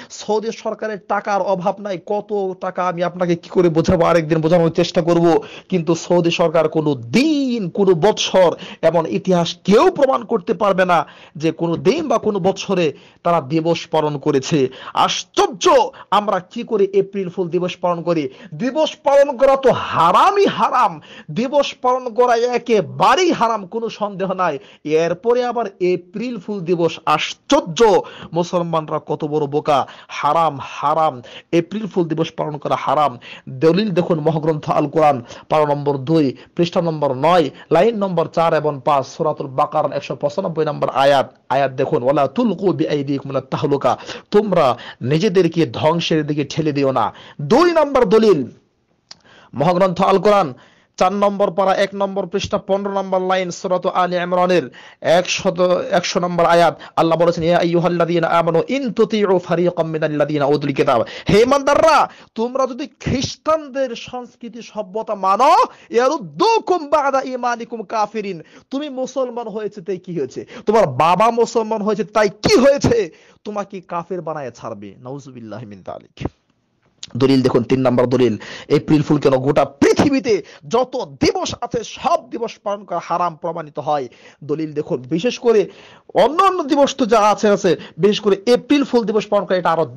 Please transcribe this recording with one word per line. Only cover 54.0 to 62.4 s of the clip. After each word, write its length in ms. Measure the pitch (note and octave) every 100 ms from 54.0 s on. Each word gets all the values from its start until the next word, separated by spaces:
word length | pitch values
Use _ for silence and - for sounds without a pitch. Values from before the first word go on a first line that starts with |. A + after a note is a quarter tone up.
| F3+ F3+
ইমরানের 540 | F3 F3+ F3+ F3+ B2+ - - -
একশত, 800 | - E3+ F3+ - G3 E3+ F3+ F3+ -
একশো 280 | F#3 - F#3+
নম্বর 260 | F3 F3 E3
আয়াত। 340 | E3+ E3 C3+ - -
আল্লাহ 220 | E3 D#3+
বলেছেন, 260 | E3+ E3+
"ইয়া 140 | D#3+ F3
আইয়ুহাল্লাযীনা 720 | F3 E3+ F3 F3 E3 E3+ D#3+
আমানু 360 | E3+ E3+ E3 -
ইন 260 | C4+ C4
তুতিউ 460 | F#3 G#3+ A3 G3+ F#3
ফারীকাম 480 | - E3+ F3 F3 E3
মিনাল্লাযীনা 580 | D#3+ D#3 D3 D3 D3 C#3
উতুল 280 | D3 C#3+
কিতাব", 300 | C#3 C#3+ A#2+ G#2 - -
হে 120 | G3
ঈমানদাররা, 680 | A#3+ C#4+ C#4 C#4+ D#4+ C#4+ F3 - -
তোমরা 320 | -